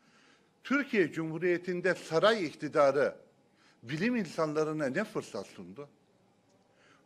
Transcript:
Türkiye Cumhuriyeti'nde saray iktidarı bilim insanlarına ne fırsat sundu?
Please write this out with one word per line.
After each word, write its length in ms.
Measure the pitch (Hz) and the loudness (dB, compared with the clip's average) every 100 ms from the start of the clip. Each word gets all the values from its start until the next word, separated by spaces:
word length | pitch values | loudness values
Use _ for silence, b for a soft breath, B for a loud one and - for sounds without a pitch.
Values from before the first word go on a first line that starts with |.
| b b b b b _ | b b b b b _
Türkiye 480 | - 277 254 220 156 | -2 0 2 2 2
Cumhuriyeti'nde 840 | 156 160 156 180 170 180 180 180 170 | 0 -6 -2 0 0 -2 -2 0 -2
saray 500 | - 160 196 226 151 | 0 4 4 4 -2
iktidarı 680 | - 147 147 139 151 113 - - _ _ b b b | -6 -2 4 4 6 2 0 -18 _ _ b b b
bilim 320 | 117 151 220 247 | -10 -2 0 0
insanlarına 720 | 170 - 156 151 151 156 139 | -2 -2 -2 0 0 0 -2
ne 160 | 147 | -2
fırsat 440 | 214 156 - 104 95 | -2 -4 -6 -10 -12
sundu? 420 | - 90 104 143 _ _ _ _ _ _ _ _ b b b | -14 -16 -16 -18 _ _ _ _ _ _ _ _ b b b